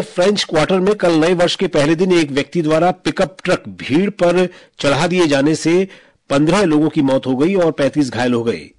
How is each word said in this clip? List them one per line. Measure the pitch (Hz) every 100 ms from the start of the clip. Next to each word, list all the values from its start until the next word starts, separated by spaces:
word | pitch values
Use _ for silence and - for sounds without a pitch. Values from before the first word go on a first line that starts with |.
फ्रेंच | 208 - 185 208
क्वार्टर | - 165 151 190
में | 185 208
कल | 180
नए | 160 160
वर्ष | 180 175 -
के | 185
पहले | 156 143 165
दिन | 190
एक | 175 151
व्यक्ति | 135 139 175
द्वारा | 156 160 175 180
पिकअप | 165 151 190 -
ट्रक | - 180 110 92
भीड़ | - 143 196
पर | - 127 175 180 - - -
चढ़ा | 143 139 175
दिए | 180 165
जाने | 139 143 156
से | 156 175 190 - _ _ _
पन्द्रह | 139 156 190
लोगों | 190 151 156
की | 156
मौत | 135 131 127
हो | 127
गई | 160 196
और | 165
पैंतीस | 151 135 147 131
घायल | 123 123
हो | 120
गए। | 117 87 -